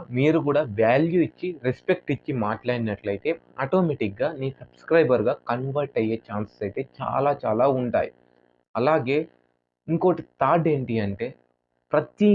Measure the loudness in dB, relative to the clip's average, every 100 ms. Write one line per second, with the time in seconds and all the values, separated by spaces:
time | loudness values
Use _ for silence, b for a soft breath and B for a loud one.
0 | -4 0 2 2 2 0 0 2 4 4
1 | 4 2 0 -2 -10 -6 -4 -4 -2 -4
2 | -2 -6 -4 -4 -2 -4 -4 -4 -2 -4
3 | -4 -4 -4 -6 _ -8 -2 0 2 0
4 | -4 -2 -6 -4 -8 -8 -18 _ 0 2
5 | 4 4 2 -2 -4 -4 -4 -4 -4 -2
6 | -2 -4 -6 -8 -8 -8 -8 -6 -10 -8
7 | -6 -2 -2 -2 -2 0 2 2 0 -2
8 | -4 -8 _ _ _ _ _ -2 0 0
9 | 0 -2 -4 _ _ _ _ _ -4 0
10 | 2 0 -2 -2 2 2 2 0 -2 -2
11 | -2 -4 -8 -10 _ _ _ _ _ -2
12 | 0 2 4